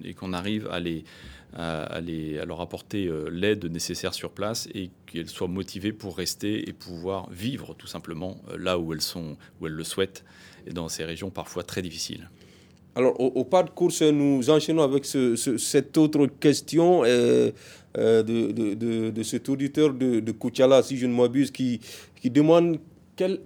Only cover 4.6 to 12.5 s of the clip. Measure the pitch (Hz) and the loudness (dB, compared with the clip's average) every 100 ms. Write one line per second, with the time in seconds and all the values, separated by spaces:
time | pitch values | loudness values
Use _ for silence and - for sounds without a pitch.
4.6 | - 104 92 - - 85 80 - 90 95 | -8 -10 -10 -14 -14 -12 -10 -8 -6 -6
5.6 | 92 98 104 107 101 87 87 - 104 107 | -8 -6 -6 -6 -8 -8 -8 -6 -4 -4
6.6 | - - - 85 90 95 - 90 113 123 | -6 -12 -14 -10 -6 -6 -8 -10 -8 -8
7.6 | - 82 - 85 82 80 92 - - 85 | -12 -18 -14 -14 -12 -10 -10 -12 -14 -6
8.6 | 90 90 82 78 - 90 80 73 - - | 0 0 0 -4 -6 -6 -10 -12 -18 -12
9.6 | 82 78 80 - 95 - - - - - | -8 -8 -6 -2 -2 -4 -20 -20 -20 -20
10.6 | - 85 80 - 80 82 95 90 - 90 | -12 -8 -8 -8 -8 -8 -8 -10 -10 -10
11.6 | 85 - 87 80 - - - - - | -8 -6 -8 -8 -10 -12 -16 -20 -20